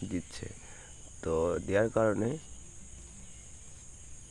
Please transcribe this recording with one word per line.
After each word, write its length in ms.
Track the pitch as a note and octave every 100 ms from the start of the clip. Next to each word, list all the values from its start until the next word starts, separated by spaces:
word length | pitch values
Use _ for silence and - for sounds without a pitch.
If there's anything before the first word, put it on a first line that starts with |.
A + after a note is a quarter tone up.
| F#2+
দিচ্ছে। 360 | F2+ - - - - - - - - - -
তো 100 | E2 D#2+ E2+ E2 -
দেওয়ার 220 | G2 A2+ A2+
কারণে 320 | A2+ G2 A2 D#3 - - - - - - - - - - - - - - - - - - -